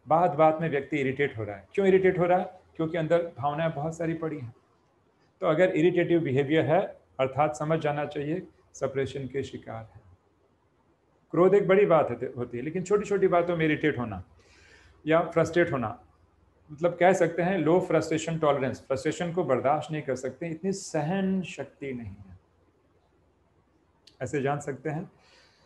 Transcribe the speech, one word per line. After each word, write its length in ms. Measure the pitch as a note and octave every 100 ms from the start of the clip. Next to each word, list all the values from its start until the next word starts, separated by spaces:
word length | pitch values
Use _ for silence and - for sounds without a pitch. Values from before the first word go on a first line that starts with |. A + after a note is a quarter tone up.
| -
बात 240 | D#3 F3
बात 260 | C#3+ D#3 D#3
में 80 | D#3+
व्यक्ति 280 | C#3 C3+ D3+
irritate 400 | C3+ C3 C#3+ G#2+
हो 60 |
रहा 120 | G#2 G2
है। 120 | -
क्यों 140 | - F#3+
irritate 320 | F#3 F#3 D#3
हो 60 | F3
रहा 140 | F3+
है? 200 | F#3+ - _ -
क्योंकि 220 | D#3+ E3+
अंदर 340 | D#3 E3+ E3+ -
भावनाएं 360 | C#3 D3 E3
बहुत 240 | D#3+ D#3 D#3+
सारी 160 | E3
पड़ी 260 | E3 D#3+ D3+
हैं। 160 | A#2 - _ _ _ _ _ _ _ _
तो 60 | F#3
अगर 220 | D#3 F#3
irritative 500 | D#3 E3+ F3 E3+ E3+
behavior 460 | C#3 B2+ C3+ D#3+ C3
है, 160 | E3 G#3 - _ -
अर्थात 360 | C3 C3+ D3+ D3+
समझ 240 | D3+ D#3+
जाना 260 | D#3 C#3+ D3
चाहिए 420 | D#3 C#3+ F3 F3 _ _
suppression 540 | - C3+ C3 C3 C#3+ C3
के 160 | C#3
शिकार 480 | B2 B2+ - A2+ A2+ -
है। 80 | - _ _ _ _ _ _ _ _ _ _ _ _
क्रोध 220 | D#3 F#3
एक 140 | G3 F3
बड़ी 180 | F#3+ G3
बात 260 | E3 C3+
है, 220 | A#2 B2+ B2+
होती 200 | B2 A#2+
है, 60 |
लेकिन 200 | C#3 E3+
छोटी-छोटी 440 | F3 G#3 G3+ G3+ F#3
बातों 300 | F3 E3+ E3+
में 80 | D#3+
irritate 340 | D3+ D#3 B2+
होना 240 | A2+ F#2+ - _ _ _ _ - _ _ D3+
या 140 | D#3+
frustrate 500 | E3 E3 D#3+ F3 E3+
होना, 320 | C3+ A2+ - - _ _ _ _ _ _
मतलब 260 | D3 F3 F3
कह 140 | F3
सकते 280 | F3+ E3 E3
हैं 160 | F3 F#3+
low 220 | D3+ F3
frustration 600 | F3 E3 D#3 D#3+ - E3
tolerance, 420 | D3+ C#3 B2+ G#2+ -
frustration 460 | C3 D#3 D3+ F3
को 100 | E3+
बर्दाश्त 480 | D3 B2 A#2+ D3+ -
नहीं 100 | D#3
कर 140 | C#3+ B2+
सकते, 320 | C3 B2+ E3+
इतनी 240 | D#3+ F#3+
सहन 720 | F#3+ - D#3 D3 F#3+ F#3+ F#3+
शक्ति 520 | F3 - C3 _ C#3
नहीं 220 | B2 A2+ F#2+ F#2+
है, 100 | F2 _ _ _ _ _ _ _ _ _ _ _ _ _ _ _ _ _ _
ऐसे 200 | C3 D3+
जान 180 | C3+ C#3+
सकते 300 | D3 C3 D#3
हैं। 220 | D#3 F#3 _ _ _ _ _